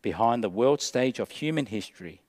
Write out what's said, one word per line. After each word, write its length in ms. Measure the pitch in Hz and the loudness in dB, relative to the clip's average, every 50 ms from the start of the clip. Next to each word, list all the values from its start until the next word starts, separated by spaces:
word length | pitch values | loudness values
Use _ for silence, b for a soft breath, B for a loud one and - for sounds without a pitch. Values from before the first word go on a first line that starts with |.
| - | -2
behind 400 | 110 82 85 113 117 117 120 110 | -4 0 2 4 4 4 2 0
the 60 | 98 | -2
world 300 | 87 104 120 135 147 143 | 2 4 4 4 4 2
stage 380 | - - - 127 127 131 120 | 0 -2 0 0 0 0 0
of 140 | - - - | -4 -6 -6
human 340 | - - 147 151 160 156 139 | -6 -6 -4 -2 -2 -2 -2
history 560 | 104 110 107 - - _ - 92 85 85 - _ | -2 -6 -8 -8 -8 _ -16 -16 -16 -16 -18 _